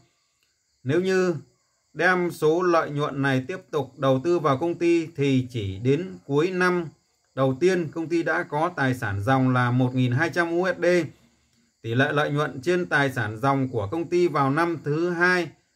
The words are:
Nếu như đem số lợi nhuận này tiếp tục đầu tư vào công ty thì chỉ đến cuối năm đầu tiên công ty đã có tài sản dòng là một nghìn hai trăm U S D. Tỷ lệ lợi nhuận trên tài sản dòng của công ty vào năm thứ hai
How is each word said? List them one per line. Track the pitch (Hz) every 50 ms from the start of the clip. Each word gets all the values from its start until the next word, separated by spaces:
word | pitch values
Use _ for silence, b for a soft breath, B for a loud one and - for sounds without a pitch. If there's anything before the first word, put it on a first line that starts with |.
| _ _ _ _ _ _ _ _ _ _ _ _ _ _ _ _
Nếu | - 127 147 175
như | 185 190 185 185 185 180 165 131 - _ _ _ _ _ _ _ _ _
đem | - 151 170 185 185 180 175 170
số | - - 160 151 160 175
lợi | 185 180 170 165 143 139
nhuận | 147 143 147 147 - 139
này | 139 139 131 131 131 -
tiếp | 185 - - _
tục | - 147 131 - - 151
đầu | 139 135 131 131 135
tư | 170 175 170
vào | 156 147 135 131
công | 170 170 165 170
ty | 175 170 170 170 160 143 -
thì | 139 143 139 135 127 123 123
chỉ | - 113 98 95 95 101
đến | 120 127 143 160 185 185 185 - -
cuối | - 139 143 165 190
năm | 185 180 180 180 180 175 165 143 - _ _ _ _ _ _ _ -
đầu | 135 135 135 131 131
tiên | 175 185 190 180 165 135
công | - 165 165 143
ty | 175 165
đã | 156 165 160 175
có | - - 147 151 160 175 175
tài | 151 135 131 127
sản | 127 117 104 98 101
dòng | 101 131 135 131 131 127
là | 127 123 123 120
một | 123 127 127 123 127
nghìn | 127 127 123
hai | 123 143 165 160
trăm | 165 175 170 170
U | 170 175 185
S | 185 170 175
D. | 170 175 180 175 160 - - _ _ _ _ _ _ _ _ _ _ _ _ _
Tỷ | - 113 117
lệ | 127 143 147
lợi | 151 147 151 151
nhuận | 147 147 151 - - 139
trên | - 170 180 180 175
tài | 175 156 143 139 135
sản | 127 123 110 104 110
dòng | 107 135 139 139 135 131 127
của | 117 110 98 98
công | 165 170 165 135
ty | 175 175 175 170
vào | 143 147 139 135
năm | 139 160 170 170 165 - -
thứ | 147 147 160 170 180
hai | 175 170 175 180 180 180 170 - - b b b b